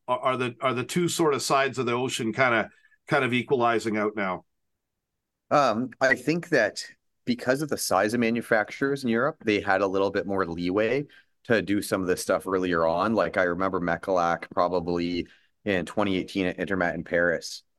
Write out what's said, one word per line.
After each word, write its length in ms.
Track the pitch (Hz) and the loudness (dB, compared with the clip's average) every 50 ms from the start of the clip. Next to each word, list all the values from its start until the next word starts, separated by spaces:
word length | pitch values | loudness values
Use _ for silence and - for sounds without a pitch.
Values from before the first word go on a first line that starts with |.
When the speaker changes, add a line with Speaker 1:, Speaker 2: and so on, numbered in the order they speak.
| - - | -4 -4
Speaker 1:
are 280 | 123 123 131 131 127 123 | -4 0 0 0 0 0
the, 160 | 127 120 120 - 139 | -2 -4 -4 -2 -2
are 100 | 131 120 | -2 0
the 120 | 123 120 | -2 -4
two 240 | - - 175 175 165 | -2 0 0 0 0
sort 260 | - - 170 156 139 | 0 2 2 2 2
of 80 | 127 - | 0 0
sides 360 | - 151 135 135 135 113 123 | 0 2 2 2 2 0 -2
of 60 | 123 | -2
the 80 | 117 120 | -2 0
ocean 400 | 123 131 127 - - 123 110 104 | 0 -2 -2 -4 -4 -4 -4 0
kinda, 380 | - 135 123 117 110 98 - _ _ _ _ _ _ _ | 2 2 4 4 2 0 -2 _ _ _ _ _ _ _
kind 180 | - 156 139 131 | 0 0 2 2
of 100 | 120 123 | 2 0
equalizing 640 | 123 113 - 143 123 120 117 117 110 107 113 104 107 | -2 0 0 0 2 2 2 2 2 0 0 -2 0
out 180 | 104 104 104 | -2 -2 -2
now? 280 | 107 98 92 90 82 - _ _ _ _ _ _ _ _ _ _ _ _ _ _ _ _ _ _ _ _ - - | -2 -4 -4 -4 -6 -8 _ _ _ _ _ _ _ _ _ _ _ _ _ _ _ _ _ _ _ _ 0 2
Speaker 2:
Um, 380 | 147 143 123 104 113 127 - - - | 2 4 2 2 0 -2 -6 -4 0
I 140 | 135 131 127 | 2 2 2
think 360 | 120 - 151 160 175 165 - | 2 0 -2 -2 -2 -2 0
that 340 | 156 131 107 98 - - - - - _ _ _ _ _ - | 2 2 2 2 0 -6 -14 -14 -16 _ _ _ _ _ -4
because 360 | - 120 - - 120 131 143 | -4 -4 -2 0 -2 0 0
of 80 | 156 143 | 0 -4
the 80 | 107 | -4
size 380 | 101 - - 95 92 101 110 117 | -4 -2 0 2 2 2 2 2
of 60 | 120 | 2
manufacturers 800 | 117 113 117 117 110 - 117 107 104 - - - 139 139 143 139 139 | 2 2 0 -2 0 2 2 2 2 0 -4 -4 -2 -2 -2 -2 -2
in 80 | 120 | 0
Europe, 280 | 113 113 127 151 165 - - | 0 2 0 0 -2 -4 0
they 160 | 113 104 98 | 0 0 2
had 200 | 90 98 95 95 | 2 2 2 2
a 60 | 101 | 2
little 260 | 95 92 95 98 101 95 | 2 2 0 0 0 0
bit 120 | 101 85 | -2 -4
more 220 | 95 98 95 95 | -2 -2 -2 -2
leeway 600 | 82 85 85 87 87 92 104 110 110 120 139 147 - - - _ _ _ _ _ | -2 -2 -4 -2 0 0 2 2 2 0 -2 -4 -6 -12 -20 _ _ _ _ _
to 160 | - 117 104 | 0 0 0
do 220 | 92 98 101 101 95 | 2 0 -2 -2 -2
some 180 | - 107 95 92 | -2 -2 -2 0
of 40 | |
this 160 | 87 90 - - | 0 -2 -2 0
stuff 240 | - 95 87 - | 0 0 0 0
earlier 400 | 95 95 92 92 92 87 82 82 | -2 -2 0 0 2 2 2 2
on. 300 | 82 82 87 95 110 113 | 2 2 2 0 0 2
Like, 200 | 101 87 - - | 2 2 2 2
I 60 | 98 92 | 0 0
remember 380 | 90 87 87 92 98 95 90 | 0 0 0 -2 -2 -2 -2
Mecalac 640 | 87 87 85 85 - - 95 90 85 85 85 80 - - - | -2 -2 -2 -2 -2 0 0 2 2 2 0 -2 -4 -6 -2
probably 760 | 98 90 87 87 90 82 87 87 87 87 87 87 87 85 - - _ _ _ _ _ - | 0 0 2 0 -2 -2 0 -2 0 0 -2 -2 -4 -6 -8 -10 _ _ _ _ _ -4
in 200 | 107 98 90 85 | -2 -2 -2 -2
twenty 300 | - - 110 104 101 95 90 | -2 -2 -2 -2 0 0 -2
eighteen 280 | 82 - - 98 92 | -2 -2 -2 -2 -2
at 120 | 90 - - | -2 -2 -4
Intermat 360 | 90 - 98 92 87 85 78 | -4 -4 -2 0 0 -2 -2
in 80 | 87 85 | -4 -6
Paris, 640 | - 85 85 87 87 82 71 - - - - _ _ _ | -2 0 2 2 2 2 0 -4 -8 -14 -14 _ _ _